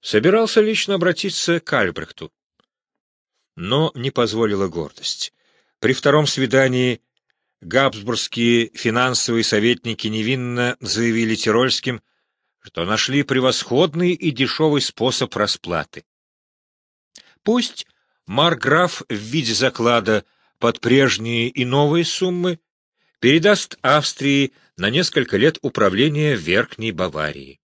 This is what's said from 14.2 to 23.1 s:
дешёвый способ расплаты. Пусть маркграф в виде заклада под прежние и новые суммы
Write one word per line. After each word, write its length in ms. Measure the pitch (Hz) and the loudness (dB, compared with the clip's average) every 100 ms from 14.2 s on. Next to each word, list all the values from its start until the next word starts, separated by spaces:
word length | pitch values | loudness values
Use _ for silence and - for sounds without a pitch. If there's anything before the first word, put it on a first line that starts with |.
| 175 | -4
дешёвый 520 | 123 131 - 156 147 | -2 -2 0 0 2
способ 520 | - - 123 123 127 - | -2 -2 -2 -2 -4 -2
расплаты. 680 | 104 - - 85 73 - _ _ _ _ _ _ _ _ _ _ _ - _ _ | -2 -2 -4 -6 -6 -14 _ _ _ _ _ _ _ _ _ _ _ -20 _ _
Пусть 440 | - 247 240 - - _ _ _ - | 0 0 0 -8 -18 _ _ _ -6
маркграф 760 | 104 165 151 127 156 202 - - | 2 2 2 2 4 2 -2 -8
в 60 | |
виде 400 | 104 110 147 120 | -8 -4 -2 -2
заклада 680 | 104 127 - 117 117 107 107 - _ _ _ | 0 0 2 2 2 2 0 -2 _ _ _
под 220 | 117 - | -2 0
прежние 680 | 117 131 135 107 113 117 120 | 2 4 4 0 -2 -2 -2
и 160 | - | -2
новые 400 | 123 135 147 165 | 0 2 2 2
суммы 540 | 165 - 185 180 180 165 _ _ _ _ _ | 0 -2 -2 -2 -4 -6 _ _ _ _ _